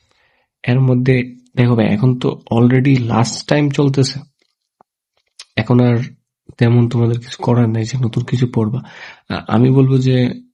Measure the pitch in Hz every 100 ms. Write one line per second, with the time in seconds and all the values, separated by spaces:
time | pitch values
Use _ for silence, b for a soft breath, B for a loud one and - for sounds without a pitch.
0 | _ _ _ _ _ _ - 127 131 123
1 | 131 127 123 - _ - 120 113 104 104
2 | 127 123 135 - - 117 123 131 139 131
3 | 117 113 117 - - 147 143 147 143 139
4 | 131 139 - _ _ _ _ _ _ _
5 | _ _ _ - - - - 123 123 117
6 | - - _ _ - - 120 120 117 120
7 | 117 117 - - - 120 113 113 110 127
8 | 113 120 120 123 127 117 110 127 - B
9 | B B B 95 - 110 127 135 131 131
10 | 131 127 123 - -